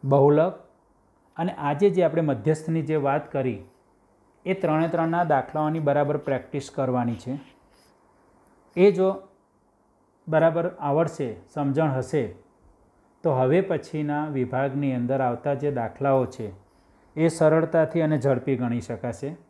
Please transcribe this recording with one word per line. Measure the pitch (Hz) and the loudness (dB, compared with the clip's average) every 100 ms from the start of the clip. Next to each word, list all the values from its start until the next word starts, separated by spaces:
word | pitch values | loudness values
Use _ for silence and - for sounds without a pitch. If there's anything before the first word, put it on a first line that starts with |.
બહુલક | 139 139 139 147 170 - - _ _ _ _ _ _ - | 4 6 6 6 2 -2 -20 _ _ _ _ _ _ -6
અને | 175 - 143 | -6 -4 -4
આજે | 147 202 | 2 2
જે | 175 | 4
આપણે | 165 160 156 | 2 2 0
મધ્યસ્થની | 131 104 156 156 160 147 | 0 0 -2 0 -4 0
જે | 156 139 | 0 0
વાત | 147 147 | 0 -2
કરી | 139 131 101 - _ _ _ _ _ _ _ - | -2 -2 -4 -10 _ _ _ _ _ _ _ -6
એ | |
ત્રણે | 190 170 156 165 | -2 0 0 0
ત્રણના | 170 165 170 170 | 0 0 0 2
દાખલાઓની | 143 - 156 151 160 147 | 0 0 -2 -2 0 0
બરાબર | 143 143 147 143 | 2 0 -2 -2
પ્રેક્ટિસ | 131 - 147 135 - | -4 -4 -10 -8 -4
કરવાની | 131 123 120 113 | -2 0 -2 -4
છે. | 127 143 - _ _ _ _ _ _ _ _ _ _ _ _ - | -8 -10 -12 _ _ _ _ _ _ _ _ _ _ _ _ 4
એ | 196 | 4
જો | 180 190 190 - _ _ _ _ _ _ _ _ _ - | 6 0 0 -10 _ _ _ _ _ _ _ _ _ -2
બરાબર | 156 165 160 170 - 147 | 2 4 2 -4 -4 -2
આવડશે, | 147 165 - 131 104 - | 0 0 -2 -8 -8 -12
સમજણ | - 139 139 160 131 | -4 -2 2 0 0
હશે, | 123 156 110 92 _ _ _ _ _ _ _ _ | -2 -2 -2 -8 _ _ _ _ _ _ _ _
તો | 175 | -2
હવે | 131 131 160 190 | 2 2 2 0
પછીના | 160 - 151 147 147 151 139 | -4 -4 -6 -4 -4 -4 -4
વિભાગની | 123 131 139 135 143 127 | -2 -2 -2 -2 -2 -2
અંદર | 120 135 | -2 0
આવતા | 123 120 147 139 | 0 -2 -4 -2
જે | 147 | -2
દાખલાઓ | 131 113 - 139 135 123 | -4 -6 -4 0 2 0
છે | - 107 92 _ _ _ _ _ - | -6 -12 -12 _ _ _ _ _ 0
એ | 165 160 | 0 4
સરળતાથી | 156 160 165 165 156 170 156 | 4 4 2 2 2 0 0
અને | 151 | 2
ઝડપી | 135 127 131 127 | 2 0 0 -2
ગણી | 120 120 117 | -2 -4 -6
શકાશે. | 117 123 120 143 170 _ | -8 -8 -8 -10 -12 _